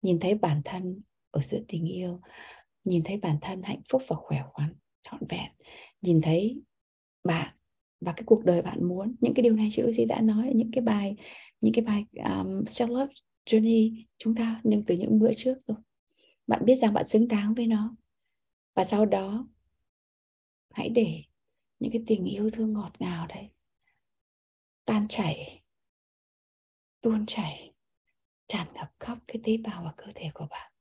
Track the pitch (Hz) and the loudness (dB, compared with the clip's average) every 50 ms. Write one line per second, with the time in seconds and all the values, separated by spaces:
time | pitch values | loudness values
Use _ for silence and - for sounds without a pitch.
0 | - 190 180 165 160 185 208 214 - 175 147 151 143 - - 185 185 180 180 190 | 2 2 0 2 2 0 0 2 2 0 0 0 -2 -4 -8 -8 -8 -8 -8 -10
1 | - _ _ _ _ _ _ 160 139 - 139 - - - - 170 165 160 185 180 | -14 _ _ _ _ _ _ -4 -4 -2 -4 -8 -6 -6 -6 -4 -4 -4 -4 -4
2 | 185 180 175 180 - - - - - - - - _ _ _ _ _ 196 180 170 | -6 -6 -8 -10 -14 -20 -20 -20 -20 -20 -20 -20 _ _ _ _ _ 0 0 0
3 | 160 160 196 208 - 180 156 147 - - 190 190 185 - 240 - - _ - 262 | 0 0 -4 -6 -2 -2 -2 -2 -2 -6 -10 -10 -8 -8 -10 -10 -8 _ -2 -2
4 | 262 - - 156 - - 151 135 135 - - - 147 151 - - _ _ _ _ | 0 0 -6 -6 -4 -4 -4 -4 -4 -8 -6 -4 -4 -4 -4 -8 _ _ _ _
5 | _ - - - - - - 180 - - _ _ _ - - - - - _ _ | _ -18 -14 -12 -10 -8 -8 -8 -10 -12 _ _ _ -20 -20 -20 -20 -20 _ _
6 | - 180 170 160 156 160 160 170 196 220 254 285 - _ _ _ _ _ _ _ | 0 4 4 4 4 4 2 2 2 0 -2 -4 -14 _ _ _ _ _ _ _
7 | _ _ _ _ _ 180 165 165 143 - - _ _ _ _ _ _ _ _ _ | _ _ _ _ _ -2 -2 -2 -2 -6 -10 _ _ _ _ _ _ _ _ _
8 | - 180 165 - 220 - 220 214 - 180 175 170 175 180 175 - - 180 180 185 | -8 -8 -8 -8 4 4 4 4 6 2 2 2 2 -2 -4 -2 -2 -2 -2 -2
9 | 196 220 247 - - - - - 240 240 220 214 214 214 214 220 - 240 226 233 | -4 -6 -2 0 0 0 2 4 4 4 4 4 2 0 0 0 0 0 2 2
10 | 233 226 - - 226 220 214 214 233 262 277 220 226 226 - 254 240 226 214 208 | 0 0 2 2 2 2 2 2 0 2 2 0 0 2 0 0 0 2 0 0
11 | 202 196 202 208 - - - - - - _ _ - 220 220 233 226 226 214 208 | -2 -4 -6 -8 -14 -20 -20 -20 -20 -20 _ _ 0 2 2 2 0 0 0 -2
12 | 208 - _ - - - - 196 190 190 190 196 214 220 - - 247 233 240 254 | -2 -6 _ -6 -4 -2 -2 -2 -2 -4 -4 -4 -4 -2 0 -2 0 0 0 -2
13 | 269 277 - - _ _ _ _ _ - 226 220 220 226 226 226 220 220 226 - | -4 -4 -6 -16 _ _ _ _ _ 2 2 4 4 6 6 6 4 4 2 -4
14 | - _ _ _ - 226 226 226 226 226 226 226 - 220 214 208 208 - 180 175 | -16 _ _ _ -2 -2 0 0 0 -2 -4 -2 0 2 2 2 2 0 0 0
15 | 190 - 214 214 214 233 226 - - 254 262 262 - - 214 - - _ _ _ | 2 2 4 6 6 4 4 2 0 -2 -2 -4 -4 -8 -8 -8 -8 _ _ _
16 | _ _ _ _ _ _ _ _ _ - - - - 208 262 254 247 220 208 - | _ _ _ _ _ _ _ _ _ -4 -2 6 8 8 8 8 6 4 4 2
17 | - - - 214 226 240 226 208 202 208 220 233 240 226 226 208 208 226 233 - | 0 4 4 4 4 4 2 0 2 0 0 0 2 2 2 2 0 -2 -6 -10
18 | _ _ _ _ _ _ _ _ _ _ _ _ _ _ _ - 190 185 - 202 | _ _ _ _ _ _ _ _ _ _ _ _ _ _ _ 0 0 2 4 4
19 | 214 214 196 196 190 196 202 226 269 - _ _ _ _ _ _ _ _ _ _ | 4 4 2 0 -2 -4 -6 -6 -8 -10 _ _ _ _ _ _ _ _ _ _
20 | _ _ _ _ _ _ _ _ _ _ _ _ _ _ - - - - 233 247 | _ _ _ _ _ _ _ _ _ _ _ _ _ _ -8 -6 -4 0 2 2
21 | 220 170 160 165 147 _ _ _ _ _ _ _ _ _ _ _ 233 - 226 226 | 2 2 0 -6 -10 _ _ _ _ _ _ _ _ _ _ _ -6 -4 -4 -4
22 | 226 - 220 196 180 185 202 196 208 220 220 226 226 220 214 208 202 170 - - | 0 0 0 0 0 -4 -4 -2 -2 -2 -2 -2 -2 -2 -2 -4 -6 -8 -8 -8
23 | - 180 175 165 165 165 - - 202 208 _ _ _ _ _ _ _ _ _ _ | -6 -6 -4 -6 -8 -8 -10 -14 -16 -18 _ _ _ _ _ _ _ _ _ _
24 | _ _ _ _ _ _ _ _ _ _ _ _ _ _ _ _ _ - 226 214 | _ _ _ _ _ _ _ _ _ _ _ _ _ _ _ _ _ -2 0 0
25 | 208 214 - - 202 160 - - - - - - _ _ _ _ _ _ _ _ | 0 -2 -2 -2 -2 -2 -2 -6 -10 -16 -18 -20 _ _ _ _ _ _ _ _
26 | _ _ _ _ _ _ _ _ _ _ _ _ _ _ _ _ _ _ _ _ | _ _ _ _ _ _ _ _ _ _ _ _ _ _ _ _ _ _ _ _
27 | - 233 220 220 214 214 - - 196 156 143 - - - _ _ _ _ _ _ | -2 0 0 0 -2 -4 -4 -4 -4 -6 -8 -12 -16 -20 _ _ _ _ _ _
28 | _ _ _ _ _ _ _ _ _ _ - 202 170 - - - 170 - _ _ | _ _ _ _ _ _ _ _ _ _ -8 -8 -8 -8 -12 -14 -16 -16 _ _
29 | - - 240 240 _ _ - 226 226 - 220 226 220 220 202 180 170 160 151 - | -14 -14 -14 -14 _ _ -12 -8 -2 -2 -2 -2 -2 -8 -10 -10 -10 -12 -12 -14
30 | - 202 - - - 160 - - 156 147 - - - - _ _ | -20 -20 -18 -12 -12 -12 -12 -12 -14 -14 -14 -16 -18 -20 _ _